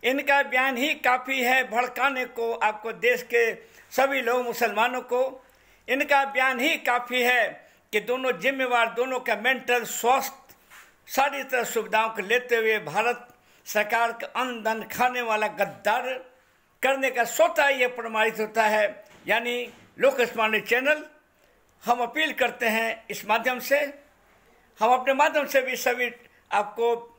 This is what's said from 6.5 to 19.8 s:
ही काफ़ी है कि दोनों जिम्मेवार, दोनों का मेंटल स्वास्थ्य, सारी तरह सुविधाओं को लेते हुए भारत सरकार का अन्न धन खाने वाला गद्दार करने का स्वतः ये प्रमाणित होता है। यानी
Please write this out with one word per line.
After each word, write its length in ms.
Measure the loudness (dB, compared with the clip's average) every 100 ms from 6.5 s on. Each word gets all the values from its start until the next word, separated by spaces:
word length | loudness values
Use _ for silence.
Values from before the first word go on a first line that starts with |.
| 2
ही 160 | 0 0
काफ़ी 420 | 0 0 0 0
है 260 | 2 2 0 -4 -20 _ _
कि 60 | -4
दोनों 300 | -2 -4 -2
जिम्मेवार, 600 | -2 -2 -2 0 2 2
दोनों 260 | 0 -4 -4
का 160 | -2 -2
मेंटल 480 | 0 -2 0 0 0
स्वास्थ्य, 720 | -2 2 2 0 -12 -20 -20 _ -20 -20 _ -6
सारी 360 | 0 0 -2
तरह 200 | -4 -2 -2
सुविधाओं 440 | -4 0 0 0
को 120 | -4
लेते 320 | 0 0 2 0
हुए 220 | 2 0
भारत 460 | -2 -2 0 -2 -8 -20 _ _ -4
सरकार 440 | -2 0 2 0
का 140 | -2 -8 -4
अन्न 260 | -4 -4
धन 180 | -4 -4 -6
खाने 320 | 0 0 0
वाला 260 | -2 0 -2
गद्दार 580 | -2 -4 -2 0 0 -2 -8 -12 _ _ _ _ _
करने 260 | 0 2 0
का 120 | 0 -2
स्वतः 420 | 4 2 4 2
ये 180 | 4 0
प्रमाणित 500 | -2 -6 0 0 0
होता 240 | -4 2 2
है। 380 | 4 0 -2 -18 -18 -2
यानी 400 | 0 0 -4 -6 -14